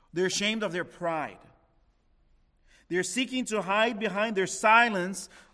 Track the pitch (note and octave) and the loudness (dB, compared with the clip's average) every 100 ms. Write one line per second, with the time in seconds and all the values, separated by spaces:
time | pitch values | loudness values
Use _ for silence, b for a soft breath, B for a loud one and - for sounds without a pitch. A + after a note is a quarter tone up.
0 | _ D#3+ F#3 F#3 G3+ A3 G#3 F3 E3+ - | _ -2 -2 0 -2 -2 -2 -4 -6 -6
1 | E3+ D#3+ C3 F#2 - _ _ _ _ _ | -4 -4 -6 -10 -20 _ _ _ _ _
2 | _ _ _ _ _ _ _ b b F3 | _ _ _ _ _ _ _ b b -4
3 | F#3 A#3 C4 B3+ B3+ G#3+ F3 G3+ A3+ A3+ | -2 -2 -4 -4 -4 -4 0 2 0 0
4 | G#3+ F#3+ A3 G3 F#3 - A3 A3 A#3 G3+ | -4 -2 -2 0 -2 2 6 8 6 2
5 | F3+ - - B B | -4 -6 -12 B B